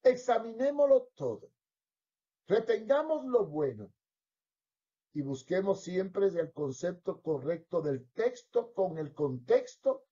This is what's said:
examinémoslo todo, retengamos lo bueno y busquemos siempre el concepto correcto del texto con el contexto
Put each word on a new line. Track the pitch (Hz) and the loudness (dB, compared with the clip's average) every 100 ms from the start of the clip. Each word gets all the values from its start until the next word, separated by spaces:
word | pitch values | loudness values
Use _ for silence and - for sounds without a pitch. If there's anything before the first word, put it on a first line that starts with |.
examinémoslo | 254 254 - 226 226 226 269 294 285 262 247 _ | 4 4 0 0 -2 -2 -2 2 6 6 4 _
todo, | 131 110 - _ _ _ _ _ _ _ _ _ - | -6 -6 -12 _ _ _ _ _ _ _ _ _ 0
retengamos | 208 226 214 220 277 311 302 | 0 2 -2 2 2 2 -2
lo | 262 247 175 | 0 0 0
bueno | 151 143 107 95 _ _ _ _ _ _ _ _ _ _ _ _ | 0 -2 -2 -16 _ _ _ _ _ _ _ _ _ _ _ _
y | 151 | -8
busquemos | 139 135 - 185 196 190 | -6 -8 -2 -2 0 -2
siempre | - 180 190 202 196 | -2 -4 -2 0 0
el | 170 156 | 0 -6
concepto | - 143 131 175 180 - - | -4 -6 -4 -6 -6 -8 -6
correcto | - 147 135 170 - 175 | -4 -4 -4 -6 -4 -4
del | 151 131 - | -2 -4 -8
texto | - 233 247 _ 240 233 | -4 -4 -4 _ -4 -2
con | - 185 160 | -4 -2 -2
el | 147 | -8
contexto | - 147 127 - 247 262 - 269 262 _ | -4 -4 -4 2 2 2 -4 -4 -4 _